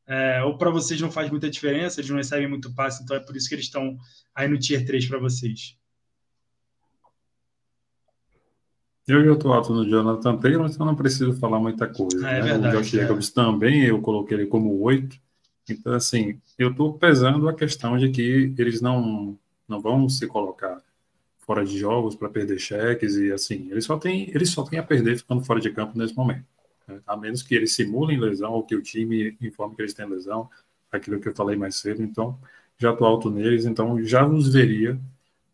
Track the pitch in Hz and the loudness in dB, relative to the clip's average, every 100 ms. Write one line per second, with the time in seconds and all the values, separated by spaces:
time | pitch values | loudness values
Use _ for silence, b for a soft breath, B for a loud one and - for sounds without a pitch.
0 | - 131 131 127 135 139 170 165 - 160 | -8 -2 0 0 0 0 0 0 -2 -2
1 | 160 160 151 147 147 143 147 143 175 160 | -4 -4 -4 -4 -4 -4 -2 -2 -2 -6
2 | 135 143 135 143 143 139 127 123 135 127 | -4 -4 -2 -4 -4 -6 -8 -6 -6 -6
3 | 123 139 135 135 - 147 131 143 135 131 | -6 -8 -6 -8 -6 -6 -8 -6 -6 -8
4 | b b b - 143 143 127 143 127 131 | b b b -6 -2 -2 0 -2 0 -2
5 | 127 135 127 123 117 107 - - _ _ | -2 -2 -2 -2 -4 -8 -12 -20 _ _
6 | _ _ _ _ _ _ _ _ _ _ | _ _ _ _ _ _ _ _ _ _
7 | _ _ _ _ _ _ _ _ _ _ | _ _ _ _ _ _ _ _ _ _
8 | _ _ _ _ _ _ _ _ _ _ | _ _ _ _ _ _ _ _ _ _
9 | - 143 151 147 135 120 117 113 107 110 | 4 8 8 6 6 2 4 0 4 4
10 | 110 110 120 110 131 165 160 - 156 147 | 4 2 0 2 2 2 0 0 0 2
11 | 139 131 127 127 113 110 113 110 113 - | 0 2 0 0 0 0 0 -2 -4 -2
12 | 92 92 92 101 - 110 120 110 107 107 | -2 -2 -2 -2 0 2 2 2 2 0
13 | 101 104 101 - 117 104 113 147 127 107 | 2 0 0 2 2 4 4 6 4 4
14 | 110 107 101 107 101 113 110 98 113 135 | 0 -2 -2 -2 0 0 2 2 2 2
15 | 135 - _ _ _ _ - 107 123 123 | 0 -10 _ _ _ _ -12 -8 -4 -2
16 | - 120 104 104 _ - 127 131 151 151 | 0 0 -2 -4 _ -2 -2 0 -2 4
17 | 175 139 127 147 156 160 151 - 117 127 | 6 6 6 4 0 0 -4 -4 -2 0
18 | 131 127 120 131 135 131 120 113 123 127 | 2 0 2 2 2 0 0 0 0 0
19 | 113 104 101 101 _ _ - 104 107 135 | 0 -2 -6 -10 _ _ -12 -6 0 2
20 | 131 135 117 107 98 92 95 90 - _ | 2 0 -4 -4 -4 -6 -8 -8 -16 _
21 | _ _ _ _ - 104 98 98 104 120 | _ _ _ _ -4 -2 -2 -2 -2 0
22 | 110 104 104 107 104 95 - 104 117 117 | -2 -4 -6 -4 -2 -4 -4 -2 0 0
23 | 107 101 101 98 - 101 90 104 113 156 | 0 0 0 0 -4 -6 -6 -4 -2 -2
24 | 180 185 196 147 - - 135 165 160 139 | -2 -4 -2 0 0 0 -4 -6 0 2
25 | 113 120 - 123 127 113 110 107 107 117 | 2 0 -2 -2 0 0 0 -4 -6 -4
26 | 113 117 127 131 - _ _ _ - 98 | -4 -2 -2 -2 -10 _ _ _ -20 -16
27 | - 107 107 127 - 117 110 - 107 113 | -10 -8 -6 -8 -2 0 0 0 -2 -2
28 | 156 139 113 98 110 117 - 107 - 113 | 0 0 0 -2 -4 -4 -2 -4 -4 -6
29 | 113 113 107 107 113 - 104 110 107 101 | -2 -2 -2 -6 -10 -8 -10 -8 -10 -10
30 | 101 95 95 110 120 b b _ _ 101 | -10 -10 -8 -8 -10 b b _ _ -10
31 | 104 101 104 98 101 104 98 - 101 110 | -6 -6 -6 -4 -2 -2 -4 -6 -6 -4
32 | 107 110 113 131 b b b _ 120 117 | -6 -4 -6 -8 b b b _ 0 4
33 | 113 110 110 104 110 117 117 113 113 120 | 4 4 0 0 2 2 0 0 0 -2
34 | 110 127 143 156 135 131 117 107 117 131 | 2 4 4 4 6 6 6 4 0 -2
35 | - - _ _ _ | -8 -18 _ _ _